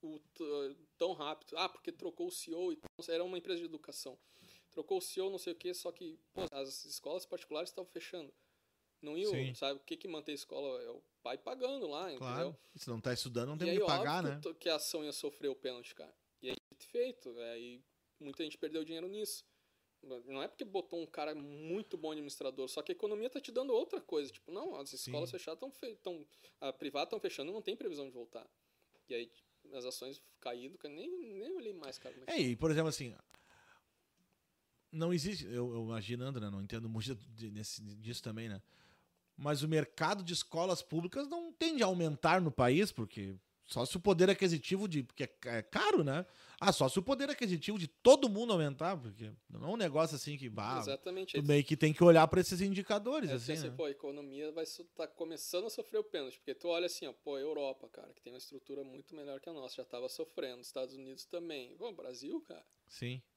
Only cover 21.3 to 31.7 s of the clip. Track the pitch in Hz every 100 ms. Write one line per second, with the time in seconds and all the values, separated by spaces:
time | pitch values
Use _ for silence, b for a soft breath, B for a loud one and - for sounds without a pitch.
21.3 | 151 143 143 160 190 214 175 156 156 147
22.3 | - 139 135 131 - 147 175 208 208 233
23.3 | 294 - 240 269 233 339 392 - 156 139
24.3 | - - 180 330 156 139 131 - 135 160
25.3 | 127 - 160 269 - 254 214 - 170 147
26.3 | b b b 139 - 147 143 156 220 180
27.3 | - 143 214 202 220 233 147 139 123 113
28.3 | 117 - _ _ _ _ _ _ 120 117
29.3 | _ _ _ 147 139 123 - 127 143 -
30.3 | _ 135 123 127 190 151 147 262 359 254
31.3 | 196 233 381 226